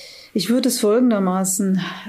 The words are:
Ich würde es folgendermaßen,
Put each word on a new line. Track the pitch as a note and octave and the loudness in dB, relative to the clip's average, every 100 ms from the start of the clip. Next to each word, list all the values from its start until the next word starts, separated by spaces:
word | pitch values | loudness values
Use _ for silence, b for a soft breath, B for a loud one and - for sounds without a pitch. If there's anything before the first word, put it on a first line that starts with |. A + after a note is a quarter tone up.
| B B B | B B B
Ich | G#3+ F3 | -4 0
würde | B3 B3+ | 0 0
es | - | 0
folgendermaßen, | G#3 A3+ B3+ G#3 F#3 F#3 F#3+ - G3 F#3 F#3 B | 2 4 4 2 0 0 -2 -2 0 0 -2 B